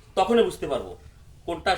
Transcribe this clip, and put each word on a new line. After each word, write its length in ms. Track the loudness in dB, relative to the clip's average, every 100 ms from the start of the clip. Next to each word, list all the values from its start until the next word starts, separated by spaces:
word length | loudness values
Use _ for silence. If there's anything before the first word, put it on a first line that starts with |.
| -6 0
তখনই 280 | 4 4
বুঝতে 240 | 2 0 -6
পারবো 300 | -6 -6 -16 -20 -20 -20 -14 -10
কোনটা 300 | -4 -2